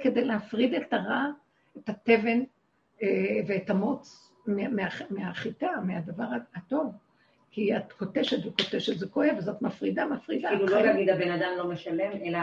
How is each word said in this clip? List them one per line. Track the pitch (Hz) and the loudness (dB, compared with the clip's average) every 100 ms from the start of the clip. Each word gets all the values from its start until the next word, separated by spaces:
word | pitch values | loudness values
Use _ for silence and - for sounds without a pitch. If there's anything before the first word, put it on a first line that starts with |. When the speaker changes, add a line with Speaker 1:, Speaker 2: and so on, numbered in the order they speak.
Speaker 1:
כדי | 262 - 254 | 2 2 2
להפריד | 214 - 220 247 | 0 -2 2 2
את | 269 294 | 2 0
הרע, | 220 190 240 277 294 _ _ _ - | -2 0 -2 -2 -4 _ _ _ -16
את | - | -8
התבן, | 208 - 226 220 233 262 _ _ _ _ - | -4 4 4 6 2 0 _ _ _ _ -4
אה, | 202 190 190 214 175 | 0 0 0 0 0
ואת | 190 185 | -2 0
המוץ | 196 214 269 - - - _ - | 0 2 -2 -6 -20 -20 _ -2
מה-, | 202 247 | -2 0
מה-, | 220 185 - - | -2 -2 -6 -8
מהחיטה, | 196 185 175 226 - 339 320 | -6 -6 -6 -8 -4 -4 -2
מהדבר | 185 180 160 170 233 240 - 180 | -4 -4 -6 -6 -6 -6 -8 -14
הטוב. | - 277 277 - _ _ _ _ _ | -4 -2 -2 -6 _ _ _ _ _
כי | - 208 220 | -2 0 0
את | - | -2
קוטשת | - 190 - - 254 170 | -8 -4 -2 0 0 -2
וקוטשת, | - - 247 - 180 | -2 0 0 -2 -4
זה | 190 | -2
כואב, | 277 294 226 | 0 2 2
אז | 180 | -2
את | - | -4
מפרידה, | - - 196 190 - | -4 -2 -2 0 -2
מפרידה. | 285 - - - | -4 -4 -4 0
Speaker 2:
כאילו, | 190 190 | 2 4
Speaker 1:
את | |
Speaker 2:
לא | 202 | 6
Speaker 1:
חייבת | 220 196 | 6 4
Speaker 2:
להגיד, | 185 | 4
"הבן | 185 175 | 4 2
אדם | 170 180 180 | 0 0 -2
לא | 175 | -4
משלם", | 170 - 165 202 | -4 -4 -2 -2
אלא, | 202 170 170 | -4 -4 -2